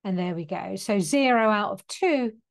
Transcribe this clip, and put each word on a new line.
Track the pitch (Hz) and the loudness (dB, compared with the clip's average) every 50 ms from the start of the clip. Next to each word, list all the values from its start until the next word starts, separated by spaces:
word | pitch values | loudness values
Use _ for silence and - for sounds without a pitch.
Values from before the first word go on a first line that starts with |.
| - | -4
and | 196 185 180 | -4 -2 -2
there | 180 180 175 | -2 -4 -4
we | 165 165 | -6 -6
go. | 151 190 175 - 185 196 | -6 -8 -8 -6 -8 -10
So | 196 - - 208 202 | -8 -4 -2 0 0
zero | 175 156 - 277 269 254 247 226 220 220 | 0 0 2 2 4 4 4 4 4 4
out | 214 208 208 - | 2 2 0 -4
of | - - - | -6 -10 -10
two | - - - 381 359 302 269 247 226 220 _ _ _ | -14 -6 -2 0 2 2 2 0 -4 -6 _ _ _